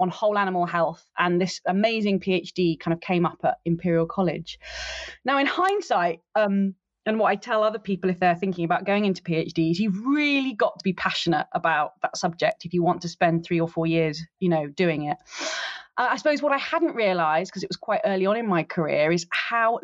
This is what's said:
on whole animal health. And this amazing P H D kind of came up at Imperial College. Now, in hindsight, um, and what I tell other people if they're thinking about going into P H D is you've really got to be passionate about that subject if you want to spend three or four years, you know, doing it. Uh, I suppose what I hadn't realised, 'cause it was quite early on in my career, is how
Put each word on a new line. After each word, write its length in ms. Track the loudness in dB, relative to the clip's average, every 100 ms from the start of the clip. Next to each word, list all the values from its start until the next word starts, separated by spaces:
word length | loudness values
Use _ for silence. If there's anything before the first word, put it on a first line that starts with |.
on 80 | -2
whole 280 | 2 2 2
animal 300 | 0 0 0
health. 420 | 0 0 -2 _ -2
And 240 | 2 2
this 200 | 0 -2
amazing 540 | -2 2 2 2 2 0
P 140 | 2
H 220 | 0 -2
D 220 | 0 0 0
kind 160 | -2
of 80 | -4
came 240 | 0 0
up 140 | 0 0
at 140 | -2 -2
Imperial 420 | -2 -2 2 0 0
College. 520 | 0 -2 -2 -8 -16 -14 -12 -10 -12 -14 -8
Now, 140 | -2 2
in 80 | 2
hindsight, 760 | 2 0 0 0 2 2 -2 _
um, 400 | 0 2 2 0 -2 _ _ -4
and 120 | 2
what 80 | 2
I 80 | 2
tell 260 | 0 0
other 160 | 0 -2
people 320 | -4 -2 0
if 80 | 2
they're 160 | 2
thinking 300 | 2 -2 -2
about 200 | 0 0
going 200 | 2 2
into 180 | 2 -2
P 140 | -2 -2
H 160 | -2
D 180 | 0 0
is 80 | 2
you've 260 | 0 0
really 500 | 0 0 2 0 -2
got 220 | 0 -2 0
to 60 |
be 100 | -4
passionate 540 | -2 -2 -2 0 0 0
about 400 | -2 0 0 -2 -4
that 140 | -6 -4
subject 480 | -6 0 0 0
if 100 | -4
you 80 | 0
want 200 | 0 0
to 60 | -4
spend 360 | 0 2 2
three 160 | 0 -2
or 80 | 0
four 180 | -2 0
years, 340 | 2 0 -2 -12 _
you 80 | 0
know, 180 | 0 -2
doing 380 | 0 0 0
it. 120 | -4 -6 -8 -10 -8 -6 -8 -10 -10 -2
Uh, 120 | 0
I 60 | 2
suppose 260 | 2 2
what 80 | 2
I 80 | 0
hadn't 380 | 0 0 0 2
realised, 560 | 2 2 2 2 -2
'cause 100 | -6
it 80 | -8
was 60 | -8
quite 240 | -2 0
early 220 | 0 0 2
on 100 | 0
in 120 | 0
my 160 | 0
career, 480 | 0 -2 0 2 2
is 120 | 2 -2
how 480 | -6 -2 0 2 0